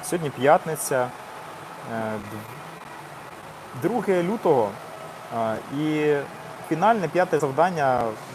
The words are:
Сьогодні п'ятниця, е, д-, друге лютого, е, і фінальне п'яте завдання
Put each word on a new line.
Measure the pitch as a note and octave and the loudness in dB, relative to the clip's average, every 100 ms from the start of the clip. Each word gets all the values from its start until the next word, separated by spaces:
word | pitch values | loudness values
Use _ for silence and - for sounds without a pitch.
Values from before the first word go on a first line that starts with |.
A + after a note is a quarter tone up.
Сьогодні | - F3 D3+ | -2 -2 -2
п'ятниця, | B2 C3 F3+ D#3+ D#3 - C3+ B2 - - - - - - - A#2+ | 4 6 8 6 -4 0 0 0 -4 -14 -14 -14 -14 -14 -14 -8
е, | A2+ A2 G#2+ G#2 | -4 -4 -4 -8
д-, | G#2+ A2 - - - - - - - - - - - - B2+ | -10 -12 -14 -14 -14 -14 -14 -14 -16 -16 -16 -16 -16 -14 -2
друге | D#3 A#3 G3 F3+ | 0 0 2 2
лютого, | F3 A3+ F#3 C#3 G#2 G#2+ - - - - - A#2 | 2 2 4 6 4 -2 -12 -14 -14 -14 -6 -2
е, | A2+ G#2+ - C#3 | 0 -2 -4 -2
і | D#3 D3+ D3+ C#3+ C#3+ - - - - | 0 2 4 2 0 -12 -14 -14 -4
фінальне | D#3+ G3 A#3 D#3+ | 4 4 4 2
п'яте | E3+ F3+ D3+ | 2 4 4
завдання | C#3+ C3+ F3+ E3+ C3+ B2+ A#2 A2 - | 2 4 2 4 2 4 2 -4 -12